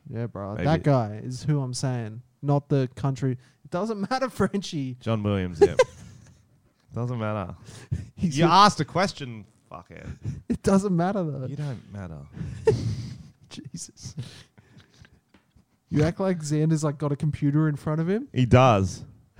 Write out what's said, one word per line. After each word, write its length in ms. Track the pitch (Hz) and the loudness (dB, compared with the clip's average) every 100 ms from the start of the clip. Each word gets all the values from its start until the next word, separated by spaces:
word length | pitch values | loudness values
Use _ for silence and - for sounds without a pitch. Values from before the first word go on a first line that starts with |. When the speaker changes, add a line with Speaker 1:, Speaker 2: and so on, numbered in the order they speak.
| - | -12
Speaker 1:
Yeah, 160 | 113 117 | -8 -8
bro. 260 | 95 101 | -8 -8
Speaker 2:
Maybe. 100 | 110 143 | -4 0
Speaker 1:
That 160 | 160 | 2
guy 380 | 151 131 104 107 | 2 2 0 -6
is 180 | 127 127 | -10 -6
who 140 | 156 147 | -2 -2
I'm 100 | 127 | -2
saying. 480 | 127 135 123 110 113 - _ | -4 -4 -4 -6 -12 -18 _
Not 260 | 143 143 - | 0 0 2
the 220 | 139 127 - | 0 0 -2
country. 360 | 139 131 131 127 _ _ | -4 -2 -2 -4 _ _
It 60 | - | -8
doesn't 280 | 175 220 208 | -6 -4 -4
<laughs> 100 | 196 | -4
matter, 180 | 262 262 | -2 -2
Frenchie. 680 | - 190 202 - 151 131 123 | 0 0 -2 -4 -6 -6 -6
Speaker 2:
John 220 | 113 113 | -2 0
Williams, 360 | 104 98 90 80 | 0 0 -2 4
yeah. 160 | - 80 - - - - - | 4 6 0 -2 -20 -20 -20
Speaker 1:
<laughs> 600 | - _ _ _ _ _ | -20 _ _ _ _ _
Speaker 2:
Doesn't 240 | 117 120 120 | -6 -4 -4
matter. 360 | 107 107 87 - - - - | -4 -4 -6 -10 -18 -20 -8
Speaker 1:
<laughs> 280 | - - | -8 -8
He's 220 | - 175 139 | -4 -2 4
Speaker 2:
You 60 | |
Speaker 1:
a- 40 | 165 | 6
Speaker 2:
asked 320 | 180 208 - | 8 8 6
a 40 | |
question, 640 | 143 170 196 - 127 110 - _ _ | -2 0 -2 -2 -12 -12 -18 _ _
fuckhead. 340 | 87 - 82 - - - - - | -18 -16 -16 -14 -12 -10 -8 -4
Speaker 1:
It 120 | - | -2
doesn't 320 | - 196 202 | 2 4 4
matter, 280 | 170 180 208 | 2 0 0
though. 240 | 160 135 127 | -4 -6 -8
Speaker 2:
You 100 | 139 | -6
don't 360 | 147 120 - | -8 -8 -12
matter. 260 | 101 90 76 71 - - - - | -12 -12 -12 -14 -10 -10 -2 0
Speaker 1:
<laughs> 840 | - - - - - - _ - | 2 0 -4 -8 -14 -18 _ -20
Jesus. 640 | - - 170 - - - - - - - _ _ - - _ - _ _ _ _ _ _ _ _ | -16 -14 -14 -16 -16 -14 -14 -14 -18 -20 _ _ -20 -20 _ -20 _ _ _ _ _ _ _ _
You 120 | 151 | 0
act 160 | 156 175 | 2 2
like 200 | 190 180 | -2 -2
Xander's, 440 | 147 151 160 156 | -2 0 2 2
like, 140 | 151 147 | 0 -2
got 140 | 147 | -4
a 40 | 143 | -2
computer 520 | 151 - 143 151 156 | -2 0 2 2 2
in 80 | 143 | 0
front 240 | 156 156 | -2 -2
of 80 | 165 | 0
him. 200 | 214 285 | -2 -2
Speaker 2:
He 140 | 127 120 | 0 6
does. 580 | 127 131 101 92 - - - _ - | 8 8 6 2 -4 -16 -20 _ -20